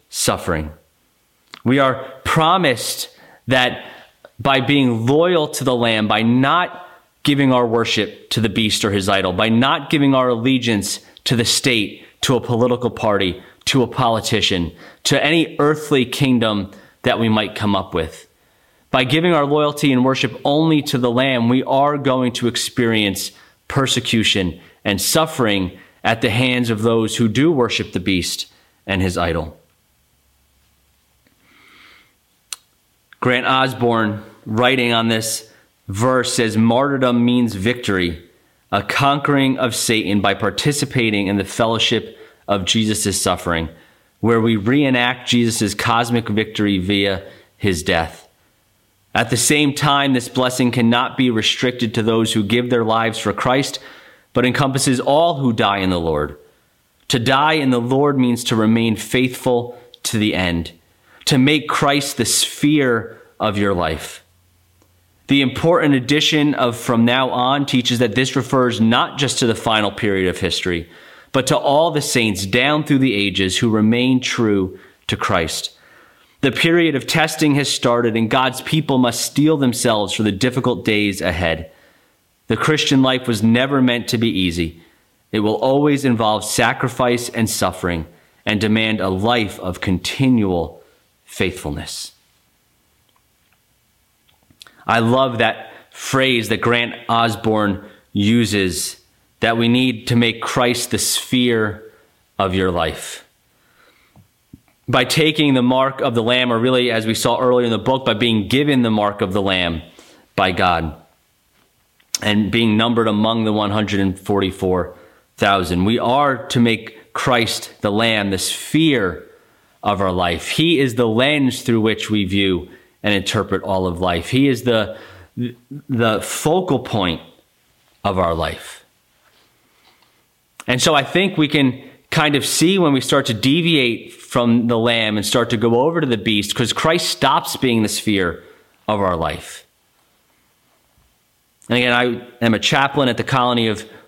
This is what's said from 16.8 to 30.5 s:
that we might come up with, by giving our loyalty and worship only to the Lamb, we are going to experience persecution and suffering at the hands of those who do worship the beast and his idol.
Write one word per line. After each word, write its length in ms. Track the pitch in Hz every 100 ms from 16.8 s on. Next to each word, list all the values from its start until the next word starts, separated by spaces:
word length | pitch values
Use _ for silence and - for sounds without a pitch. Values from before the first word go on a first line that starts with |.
| - _
that 180 | 123 101
we 100 | 117
might 260 | 107 104 -
come 200 | 107 98
up 200 | 92 87
with, 320 | 80 - - _ _ _ _ _ _
by 120 | 127
giving 300 | 127 156 175
our 120 | 160 143
loyalty 460 | 151 147 147 147
and 140 | 127 127
worship 340 | 131 127 113 143
only 360 | 147 160 151
to 140 | 139 135
the 140 | 123
Lamb, 380 | 117 135 127 117
we 140 | 127
are 340 | - 135 143 147
going 340 | 135 127 127
to 140 | 117 120
experience 840 | 113 - - 117 110 104 95 - - - _ -
persecution 920 | - 131 - - 117 101 104 90 78 - _
and 180 | - 98
suffering 680 | - 165 156 - 113 101 92 - - _
at 180 | 101 117
the 80 | 123
hands 400 | 107 127 123 117
of 140 | 107
those 320 | 113 113 110 -
who 120 | 117
do 240 | 104 156
worship 400 | 151 113 - 98
the 80 | 98
beast 460 | 95 90 82 - - _ _ _ -
and 160 | 95
his 160 | 95 87
idol. 400 | 85 82 78 - _ _ _ _ _ _ _ _ _